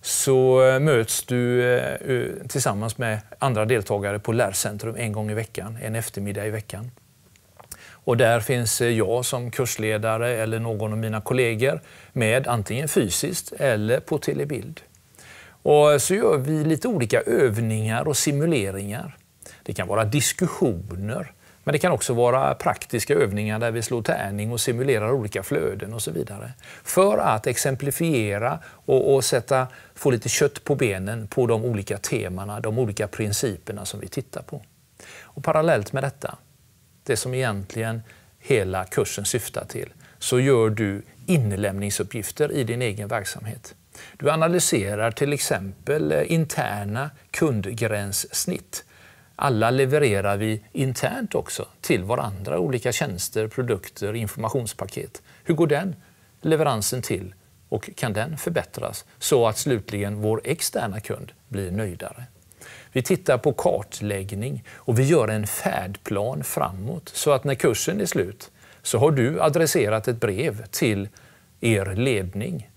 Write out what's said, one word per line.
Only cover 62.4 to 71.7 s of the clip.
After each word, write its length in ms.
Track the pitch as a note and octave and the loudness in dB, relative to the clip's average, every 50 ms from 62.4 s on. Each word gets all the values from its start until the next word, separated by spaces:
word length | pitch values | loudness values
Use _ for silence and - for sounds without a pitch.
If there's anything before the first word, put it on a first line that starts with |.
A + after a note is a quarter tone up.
| _ _ - _ - - - - - - | _ _ -20 _ -20 -20 -20 -20 -20 -4
Vi 100 | _ C3 | _ -2
tittar 360 | B2 - - A#2 - - C3+ | 2 2 0 2 4 2 2
på 160 | A#2 - - - | 4 4 0 0
kartläggning 1120 | - - G#2+ - - G2+ - - - G#2 G#2 G2+ G2 F#2+ G2 G2+ G2 G#2+ C3+ C#3+ B2+ - - | 2 0 0 0 0 -4 -6 -8 -6 -4 -4 -4 -4 -6 -6 -6 -6 -6 -6 -8 -8 -12 -16
och 300 | - - - - A#2+ A2+ | -20 -10 -2 0 2 4
vi 40 | C3 | 4
gör 240 | C#3 F3 D#3 A2+ | 6 6 4 4
en 200 | G#2+ G#2+ G#2+ G#2 | 4 0 -2 -2
färdplan 960 | G2+ - - - G3 - - F#2 F#2 G2 - _ - G#2 G2 G#2 A#2+ C#3 D3+ C3 | -2 -6 -4 -4 -2 -2 -2 -4 -6 -10 -12 _ -4 -2 -2 -2 -2 -4 -6 -6
framåt 640 | - - - D2 C2+ F#2 F#2 G2 A2+ F3 E3 - - | -4 -2 -2 -2 -2 -2 -6 -8 -6 -8 -8 -10 -10
så 220 | - - - D3+ | -8 -2 2 4
att 120 | C#3+ B2+ - | 4 4 2
när 120 | C#3+ C3+ | -2 -2
kursen 460 | - - D3+ A2+ - - - G3 G#3 | 2 2 2 2 2 -2 -2 -2 -2
är 40 | G3+ | -2
slut 460 | E3+ - - F#2 F#2 G#2 - - - _ _ - - - - | -2 0 -2 -2 -2 -6 -14 -18 -20 _ _ -20 -20 -20 -12
så 160 | _ - - | _ -2 2
har 140 | A2 C3 D#3 | 4 4 4
du 300 | D#3 C3+ A#2+ B2 D#3 F3 | 6 4 2 2 2 2
adresserat 640 | E3+ D#3 C#3+ E3+ E3 D3+ - F3+ A2+ G#2 G#2+ A2 G#2+ | 2 2 4 4 2 4 4 2 2 2 2 0 0
ett 120 | - A#2+ A#2 | -2 -2 0
brev 460 | - A2 F#2+ G2+ C#3 E3 G#2 G#2+ A2 | 0 -2 0 0 -2 -4 -4 -6 -12
till 420 | - - - D3+ A#2+ G#2 G2 G2 G2+ _ - - - - _ _ _ _ _ | -10 -4 0 0 0 0 0 -4 -6 _ -18 -20 -20 -20 _ _ _ _ _
er 360 | - A#2 | 0 2